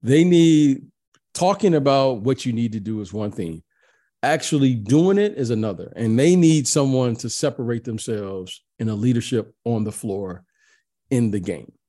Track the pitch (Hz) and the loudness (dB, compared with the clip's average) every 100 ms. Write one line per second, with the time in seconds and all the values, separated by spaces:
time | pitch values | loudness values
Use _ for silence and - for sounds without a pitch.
0 | 110 143 175 175 165 156 147 135 - _ | 2 4 6 6 6 6 4 2 -4 _
1 | _ _ _ - 180 196 202 160 139 139 | _ _ _ -2 0 2 2 2 2 2
2 | 135 123 107 131 127 113 117 107 101 110 | 2 0 -2 -2 -2 -2 -2 -4 -6 -8
3 | 98 104 107 101 85 80 _ _ _ _ | -8 -6 -8 -6 -8 -8 _ _ _ _
4 | _ _ 131 156 - 151 135 120 101 143 | _ _ -2 -2 0 2 2 0 2 2
5 | 180 196 208 - 120 113 110 90 - - | 4 2 0 -2 -4 -2 -2 -6 -12 -6
6 | 113 113 151 180 165 160 131 - 139 131 | -2 2 4 6 4 4 0 0 2 2
7 | 127 113 117 - 147 120 120 120 127 110 | 0 -2 -8 -4 -4 -4 -6 -6 -6 -10
8 | - 110 98 95 92 - _ _ 113 107 | -6 -8 -6 -10 -12 -16 _ _ -4 -2
9 | 117 120 113 117 104 _ - 117 107 104 | 0 0 0 -4 -4 _ -6 -4 -4 -6
10 | 113 98 98 90 _ _ _ _ _ _ | -8 -6 -8 -12 _ _ _ _ _ _
11 | _ 127 117 101 90 82 53 _ | _ 0 0 -2 -6 -10 -12 _